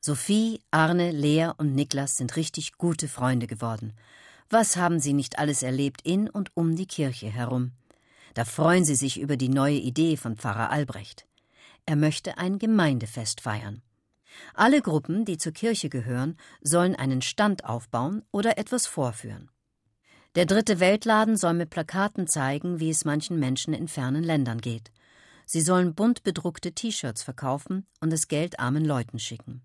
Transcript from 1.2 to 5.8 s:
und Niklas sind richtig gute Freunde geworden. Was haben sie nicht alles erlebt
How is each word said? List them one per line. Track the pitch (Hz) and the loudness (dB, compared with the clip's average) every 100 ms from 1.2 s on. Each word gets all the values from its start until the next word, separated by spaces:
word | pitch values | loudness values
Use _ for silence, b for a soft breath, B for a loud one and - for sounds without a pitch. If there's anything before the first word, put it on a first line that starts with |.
| 147 151 165 | 2 4 2
und | - 151 | 0 0
Niklas | 135 143 139 139 - | 2 0 -2 -2 -2
sind | 123 | -4
richtig | - 156 - 147 _ | -4 -4 -6 -10 _
gute | 175 160 151 | -2 0 -4
Freunde | - 127 127 117 | -2 0 0 -2
geworden. | 110 117 110 110 107 B B B B B | -6 -6 -6 -8 -14 B B B B B
Was | 226 220 175 | 2 4 2
haben | 175 170 | 2 2
sie | 139 | 2
nicht | 143 135 - | 0 0 -2
alles | 147 139 | 0 0
erlebt | 127 131 | -2 0